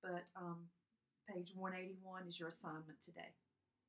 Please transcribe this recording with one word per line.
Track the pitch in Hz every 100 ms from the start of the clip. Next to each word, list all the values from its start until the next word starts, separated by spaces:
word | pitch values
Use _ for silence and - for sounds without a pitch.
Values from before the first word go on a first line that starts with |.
But, | 185 175 175
um, | 185 175 170 170 - _ _ _ _ -
page | 185 180
one | 185 185
eighty-one | 185 185 190 185 185 180
is | 170
your | 165
assignment | 165 160 156 156 147
today. | - 170 - - _ _ _ _